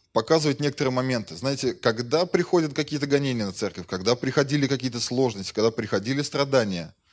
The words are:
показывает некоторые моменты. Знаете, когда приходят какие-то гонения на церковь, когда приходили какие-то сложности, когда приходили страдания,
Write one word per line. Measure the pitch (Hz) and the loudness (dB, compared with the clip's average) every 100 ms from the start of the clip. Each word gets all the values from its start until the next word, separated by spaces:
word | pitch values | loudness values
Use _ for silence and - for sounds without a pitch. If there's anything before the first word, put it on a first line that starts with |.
| _ | _
показывает | 113 - 160 151 135 | -2 2 4 2 0
некоторые | 143 - 135 | -2 0 0
моменты. | 127 131 123 98 80 | 0 0 -2 -4 -6
Знаете, | 131 139 127 | -4 -2 -2
когда | - 120 113 120 151 180 | 0 0 0 0 0 2
приходят | 180 170 180 156 | 0 2 2 2
какие-то | 139 143 147 143 | -2 -4 -4 2
гонения | 139 135 120 101 | 2 2 -2 -4
на | |
церковь, | 90 101 90 85 | -4 -6 -6 -8
когда | 92 95 123 | -2 0 0
приходили | 135 147 139 147 135 | 0 0 2 2 0
какие-то | 135 127 117 | 0 -4 -4
сложности, | - 123 131 98 95 | -4 0 0 0 -6
когда | - 113 | 0 0
приходили | 110 107 123 104 139 | 0 -2 -2 0 -2
страдания, | 143 143 139 135 107 87 80 - _ | -2 -2 2 2 2 -2 -8 -14 _